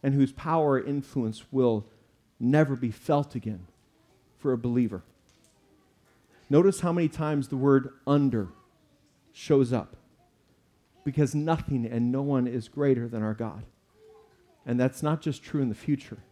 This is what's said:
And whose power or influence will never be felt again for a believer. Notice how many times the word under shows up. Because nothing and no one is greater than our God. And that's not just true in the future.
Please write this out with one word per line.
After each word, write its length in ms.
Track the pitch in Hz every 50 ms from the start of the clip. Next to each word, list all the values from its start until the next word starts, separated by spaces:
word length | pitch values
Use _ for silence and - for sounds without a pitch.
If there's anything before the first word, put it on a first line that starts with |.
| -
And 120 | 139 135
whose 180 | 139 135 135 -
power 400 | - - 160 160 160 156 147 139
or 80 | 131 -
influence 600 | - 143 143 135 - - 139 120 110 110 - - _ -
will 340 | 131 127 123 113 107 104 - _ _ _ _ _ _ _ _ _ _
never 340 | 120 120 139 151 156 139 139
be 160 | 120 127 120
felt 440 | 110 - - - 156 147 143 143 -
again 320 | 123 - 110 107 92 90 - _ _ _ _ _ _ _ _ _ _ _ _ _ _
for 140 | - 143 127
a 60 | 117
believer. 440 | 117 123 120 123 123 110 104 90 - _ _ _ _ _ _ _ _ _ _ _ _ _ _ _ _ _ _ _ _ _ _ _ _ _ _ _ _ _
Notice 300 | 139 147 175 196 190 -
how 120 | - 180 170
many 160 | 175 170 156
times 400 | - - 156 151 156 143 135 135
the 80 | -
word 340 | 131 131 139 139 135 131 135 - _ _
under 420 | - 143 147 143 135 123 113 101 90 - - _ _ _ _ _ _ _ _ _ _ _ _ _ _ _
shows 400 | - - - 156 139 135 117 123
up. 240 | 117 82 - - - _ _ _ _ _ _ _ _ _ _ _ _ _ _ _ _ _ _ _ _ _
Because 300 | 147 131 151 151 135 -
nothing 500 | 151 147 160 160 160 - - 143 131 117
and 280 | 113 113 117 120 120 123
no 100 | 135 139
one 240 | 143 143 131 123
is 220 | 123 120 127 110 -
greater 400 | _ 143 147 143 131 120 117 120
than 160 | 117 113 107
our 100 | 107 110
God. 300 | 107 117 110 80 104 113 - _ _ _ _ _ _ _ - - - _ _ _ _ _ _ _ _ _
And 140 | - 120 123
that's 240 | 123 131 131 - -
not 180 | 147 156 156
just 220 | - 156 139 - -
true 180 | - - 151
in 80 | 139 123
the 60 | 107
future. 440 | - - - 147 139 - - - - - _